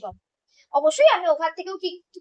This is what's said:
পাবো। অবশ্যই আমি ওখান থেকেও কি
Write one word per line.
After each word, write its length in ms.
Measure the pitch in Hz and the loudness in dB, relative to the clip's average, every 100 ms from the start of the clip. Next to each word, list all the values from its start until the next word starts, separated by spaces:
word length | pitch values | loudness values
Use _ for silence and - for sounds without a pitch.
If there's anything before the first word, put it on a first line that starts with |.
পাবো। 160 | 202 - _ _ _ _ _ | -16 -18 _ _ _ _ _
অবশ্যই 360 | 277 311 311 605 | 0 0 4 4
আমি 180 | 427 349 | 4 0
ওখান 240 | 302 320 330 | -2 -2 -6
থেকেও 220 | 359 381 | -12 -8
কি 120 | 370 359 _ 359 | -10 -10 _ -20